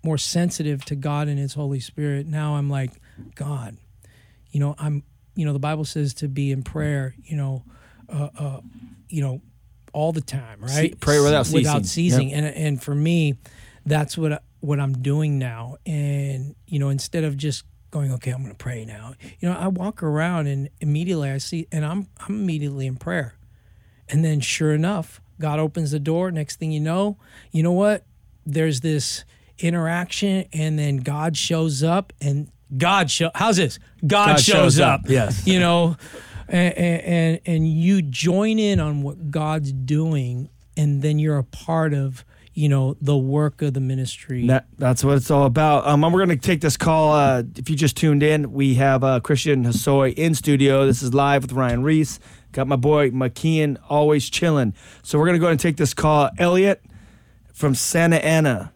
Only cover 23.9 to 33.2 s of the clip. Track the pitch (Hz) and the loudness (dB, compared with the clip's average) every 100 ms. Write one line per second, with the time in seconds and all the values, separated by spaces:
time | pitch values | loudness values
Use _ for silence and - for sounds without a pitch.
23.9 | _ - 143 165 151 127 - 156 151 165 | _ -4 0 2 0 -2 -2 0 2 0
24.9 | 208 160 - _ - 156 151 156 160 151 | -2 -6 -14 _ -8 -4 -2 -2 -2 -4
25.9 | 151 143 165 185 165 147 - 160 151 156 | -4 -2 -2 -2 -4 -8 -6 -4 -2 -2
26.9 | 175 202 208 _ - - 160 165 180 208 | 0 -2 -4 _ -20 -6 0 2 4 2
27.9 | 208 _ _ _ _ - 147 160 135 160 | 0 _ _ _ _ -6 -2 0 0 -2
28.9 | 151 - - - _ _ - 170 170 165 | -2 -2 -8 -12 _ _ -4 -2 0 -2
29.9 | 170 175 - 202 190 185 156 156 151 147 | -4 -4 -4 0 -2 -2 -4 -2 0 -2
30.9 | 139 127 147 160 147 - 165 160 139 156 | -2 -4 -4 -2 -2 -2 0 0 0 0
31.9 | 180 196 - 143 139 147 _ _ 135 170 | 0 -2 -6 -2 -2 -4 _ _ -2 2
32.9 | 196 160 - | 2 2 0